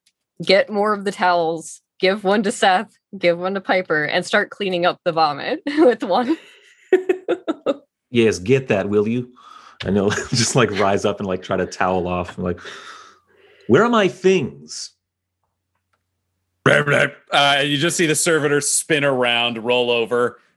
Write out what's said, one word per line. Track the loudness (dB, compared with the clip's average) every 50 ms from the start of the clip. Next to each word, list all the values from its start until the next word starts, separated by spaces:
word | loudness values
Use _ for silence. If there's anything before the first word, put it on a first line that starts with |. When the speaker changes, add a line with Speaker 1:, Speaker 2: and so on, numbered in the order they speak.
| _ _ _ _ _ _ _ -4 2
Speaker 1:
get | 4 4 4 4 2
more | 0 -2 0 0
of | -2 -2 -4
the | -6
towels, | -4 0 0 2 2 2 0 -2 -4 -6 -8 -14 -18 -20 _ _ _ -2
give | 0 0 0 0 0
one | 0 0 0
to | 0 -2
Seth, | -2 2 2 2 2 2 -2 -6 _ _ _ _ -6
give | -2 0 0 0 0
one | -2 -4 -6
to | -4
Piper, | -2 0 0 0 0 0 0 0 0
and | 0 -2 -2 -2
start | 0 0 0 0 -2
cleaning | -6 -6 -6 -4 -2 0 0
up | 0 0 -2 -4
the | -2
vomit | 0 0 0 0 0 -4 -6 -8 -8 -6 -6
<laughs> | -4 2 4
with | 4 4 4 2
one. | 0 -2 0 0 0 0 -4 -4 -8 -16 -20 -20 _ _ _ _ _ 0
<laughs> | 0 0 2 0 -4 -4 -4 -6 -6 -6 -6 -8 -8 -6 -4 -4 -4 -6 -8 _ _ _ _ _
Speaker 2:
Yes, | 2 2 4 2 2 0
get | 0 0 0 0 2 0
that, | -2 0 0 0
will | 0 0 0 0
you? | -2 -4 -6 -8 -14 -20 -20 -20 -20 -20 -20 -20 -16 -10 -4
And | -2 0
he'll | 0 0 0
<laughs> | -2 -4 -6 -4
just, | -2 -2 -2 0 2
like, | 2 2 2
rise | 0 0 0 0 0 0 -2
up | -2 -4 -4
and, | -4
like, | -6 -6 -6
try | -6 -4 -4
to | -4 -4
towel | -4 -4 -2 -2 0 0 -2 -2
off. | -2 -4 -4 -6 -6 -8
And, | -8 -6
like, | -6 -6 -8 -10 -16 -18 -18 -18 -20 -20 -20 -20 -20 -20 _ _ _ _ _ _ _ _ _ _
"Where | 4 4 4
are | 4 4
my | 2 2 0
things?" | 0 -2 0 0 2 2 2 -2 -6 -10 -14 -18 -18 -16 -16 -16 -16 _ _ _ _ _ _ _ _ _ _ _ _ _ _ _ _ _ _ _ _ _ _ _ _ _ _ _ _ _ _ _ _ _ _ 2
Speaker 3:
Uh, | 2 2 2 2 2 2 2 0 0 -4 -8 _ -2 0 2 4 4 2 2 0
you | 0 -2
just | -2 -2 -2 0
see | 0 0
the | 0 0
servitor | 0 0 0 2 2 2 0 0 0
spin | 0 0 -2 -2 -2 0 0 0 2
around, | 0 0 2 0 0 0 0 0 -2 -4 -4 -2
roll | 0 0 2 2 2
over, | 0 0 0 0 0 0 0 -2 -4 -8 _ _ _